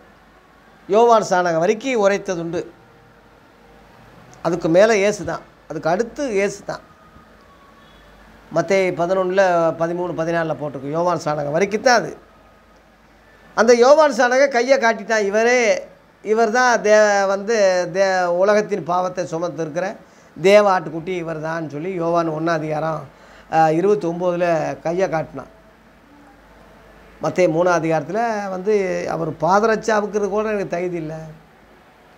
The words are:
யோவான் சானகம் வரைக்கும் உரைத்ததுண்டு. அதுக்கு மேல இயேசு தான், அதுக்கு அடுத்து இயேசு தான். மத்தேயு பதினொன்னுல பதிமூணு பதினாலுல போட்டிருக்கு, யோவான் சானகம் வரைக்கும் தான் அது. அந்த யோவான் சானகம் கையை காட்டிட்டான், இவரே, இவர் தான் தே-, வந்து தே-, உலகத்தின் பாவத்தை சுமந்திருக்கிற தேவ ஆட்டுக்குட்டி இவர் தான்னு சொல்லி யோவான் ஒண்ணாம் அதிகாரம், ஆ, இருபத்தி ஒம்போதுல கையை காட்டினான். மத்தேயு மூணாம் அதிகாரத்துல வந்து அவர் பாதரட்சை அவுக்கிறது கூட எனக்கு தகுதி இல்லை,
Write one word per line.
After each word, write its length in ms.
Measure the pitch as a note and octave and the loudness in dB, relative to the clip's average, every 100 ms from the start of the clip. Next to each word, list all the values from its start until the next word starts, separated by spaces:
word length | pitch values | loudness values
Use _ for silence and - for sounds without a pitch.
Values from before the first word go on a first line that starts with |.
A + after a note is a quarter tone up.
| - _ _ _ _ _ _ - - | -20 _ _ _ _ _ _ -20 0
யோவான் 380 | G#3 A#3+ A3 F#3 | 4 6 4 4
சானகம் 300 | F3+ F3 D#3+ | 0 0 0
வரைக்கும் 500 | F3+ A3 C4+ A#3+ G3 | 0 -2 -2 0 2
உரைத்ததுண்டு. 560 | G3+ G3 F3 E3 E3 - - - - _ _ _ - _ _ - - - - - - - - | 0 -4 -6 -6 -8 -10 -16 -20 -20 _ _ _ -20 _ _ -20 -20 -20 -20 -20 -20 -20 -8
அதுக்கு 280 | E3 F3 E3+ | -4 -2 2
மேல 260 | F3 A3 G#3+ | 4 4 4
இயேசு 300 | G3+ G#3 E3 | 0 -2 -8
தான், 160 | D3+ - _ _ | -10 -14 _ _
அதுக்கு 200 | D3+ D#3+ | -8 -2
அடுத்து 420 | F#3+ A3+ - C#4 | -2 -4 -6 -4
இயேசு 320 | G3 G3+ - - | -2 -2 -4 -12
தான். 220 | - - - - - - - - - - - - - - - - - - D#3 | -14 -14 -20 -20 -20 -20 -20 -20 -20 -20 -20 -20 -20 -20 -20 -20 -20 -6 -4
மத்தேயு 380 | E3+ G3 F#3 | 0 0 0
பதினொன்னுல 480 | D3 F3 F#3+ F3+ F#3+ F#3+ E3+ E3 - | -2 -2 0 0 2 2 2 0 0
பதிமூணு 340 | E3 F3 F3+ D#3 | -4 -4 -6 -4
பதினாலுல 380 | E3 E3+ D#3+ C3+ | -2 -2 -2 -6
போட்டிருக்கு, 280 | D3 C#3 C#3 | -8 -8 -6
யோவான் 300 | D#3 F3 E3 D3+ | -2 -2 -2 -4
சானகம் 260 | D3+ C#3+ | -4 -2
வரைக்கும் 300 | D#3 G3 G#3 | -2 -2 0
தான் 140 | C4 A#3 | 2 2
அது. 220 | D#3 - _ _ _ _ _ _ _ _ _ _ _ _ - - | 0 -12 _ _ _ _ _ _ _ _ _ _ _ _ -10 0
அந்த 200 | A3+ A#3+ | 4 6
யோவான் 360 | B3 D4+ D4+ | 8 6 6
சானகம் 380 | A3+ B3 B3+ C#4 | 2 0 2 2
கையை 280 | A#3+ B3 B3+ | 0 2 2
காட்டிட்டான், 460 | A3+ A3 G3 A3 | 2 0 -2 -2
இவரே, 640 | G3 G#3+ A#3 B3 A3 F#3 - - _ _ | 0 2 2 2 2 0 -4 -20 _ _
இவர் 300 | F#3+ A3 A3+ | -4 0 2
தான் 300 | B3 B3+ A3 | 2 2 2
தே-, 460 | G3+ G#3+ G#3+ G3+ G3 | 4 4 6 2 0
வந்து 600 | G3 G3+ A#3 F#3+ F3+ E3+ | -2 -2 2 2 2 -2
தே-, 320 | F3+ F#3+ F#3 F3+ | 0 0 2 0
உலகத்தின் 580 | F3 G3+ G#3 G#3 G3+ | 2 4 2 0 -6
பாவத்தை 420 | D3+ F3+ F#3 F3+ D#3+ | -2 -2 -2 -6 -8
சுமந்திருக்கிற 720 | E3 E3+ E3 D#3+ D#3 F#3 A3+ - - - - | -6 -6 -6 -8 -6 -8 -10 -20 -20 -20 0
தேவ 380 | F3 G#3 G3+ F#3 | 6 6 6 2
ஆட்டுக்குட்டி 280 | D#3 D#3+ D#3+ | -2 -10 -8
இவர் 360 | F#3 E3 D#3 | -8 -6 -8
தான்னு 240 | D#3+ E3 D#3 | -6 -6 -8
சொல்லி 260 | C#3+ F3 | -8 -8
யோவான் 360 | F3+ E3+ E3+ E3 | -4 0 0 0
ஒண்ணாம் 200 | D#3 E3 | -2 -2
அதிகாரம், 580 | D#3+ D#3 D3+ D#3+ D3+ C3+ - - - - | -2 -2 -4 -4 -6 -10 -20 -20 -20 -4
ஆ, 160 | D#3+ D#3+ | 2 4
இருபத்தி 380 | D#3 G3 G#3 E3+ | 4 2 2 0
ஒம்போதுல 720 | F3 F3+ F3 F3 D#3+ D3 C#3 | -2 -2 0 0 0 -2 -6
கையை 280 | D#3 F3 F#3 | -6 -2 -2
காட்டினான். 480 | D#3+ C#3+ C3+ B2 - - _ _ _ _ - - - - - - - - - - - | -2 -6 -12 -16 -20 -20 _ _ _ _ -20 -20 -20 -20 -20 -20 -20 -20 -20 -20 -8
மத்தேயு 280 | D#3 F#3 F3 | -6 0 2
மூணாம் 300 | D#3+ F3+ E3+ | 2 2 2
அதிகாரத்துல 680 | D#3+ D#3+ D3 G3+ A#3 G#3 G3+ | 0 -2 -2 -4 -4 -4 -6
வந்து 580 | F#3 F#3+ G#3+ F#3 F3 F3+ | -6 -2 0 0 -4 -4
அவர் 220 | E3 D#3 | -6 -6
பாதரட்சை 580 | C#3+ D#3+ G3 A3 G#3+ A3 | -4 0 2 2 0 0
அவுக்கிறது 400 | G#3+ G3+ G#3 G3+ | -2 -2 -4 -4
கூட 180 | G#3 A3 | -4 -4
எனக்கு 200 | G#3 D#3+ | -4 -6
தகுதி 280 | F3 F3+ E3+ | -6 -6 -6
இல்லை, 200 | D#3 D#3+ D#3+ D#3 _ _ _ - _ _ _ | -10 -12 -16 -20 _ _ _ -20 _ _ _